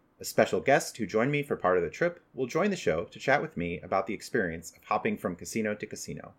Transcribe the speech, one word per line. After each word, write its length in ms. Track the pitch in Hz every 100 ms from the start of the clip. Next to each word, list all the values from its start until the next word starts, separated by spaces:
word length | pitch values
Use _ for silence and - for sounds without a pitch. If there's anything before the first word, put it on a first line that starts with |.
| _ _
A 60 |
special 340 | - - 107 95
guest 380 | 131 151 - -
who 100 | 95
joined 240 | 107 135
me 140 | 143
for 100 | 143
part 220 | 101 92 90
of 80 |
the 40 | 82
trip 280 | - 170 170 _
will 120 | - 127
join 220 | 160 208
the 60 | 185
show 280 | 95 80
to 160 | 107 -
chat 200 | - 139
with 160 | 156 -
me 220 | 85 87
about 300 | 90 139 196
the 60 |
experience 580 | 104 - 123 90 82 - -
of 60 |
hopping 340 | - 104 113 104
from 200 | 101 85
casino 360 | - 113 107
to 140 | 104 104
casino. 460 | 98 - - -